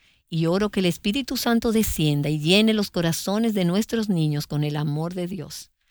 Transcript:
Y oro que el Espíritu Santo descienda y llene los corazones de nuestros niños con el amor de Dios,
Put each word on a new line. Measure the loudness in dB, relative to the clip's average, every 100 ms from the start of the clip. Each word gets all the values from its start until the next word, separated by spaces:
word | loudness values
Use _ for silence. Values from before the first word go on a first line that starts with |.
| _ _ _
Y | -2 2
oro | 2 0
que | 0
el | 0
Espíritu | 0 -2 -2 -4 -2
Santo | 2 2 2
descienda | 2 0 2 2 2 0
y | 0
llene | 4 4 4
los | 2 0
corazones | -2 -2 -2 -2 0 0
de | 0 0
nuestros | 0 -2 -2 0
niños | 0 0 -2 -4
con | -4
el | -2 -2
amor | -2 -4 -4
de | -6 -8
Dios, | -8 -12 -14 -18 _ _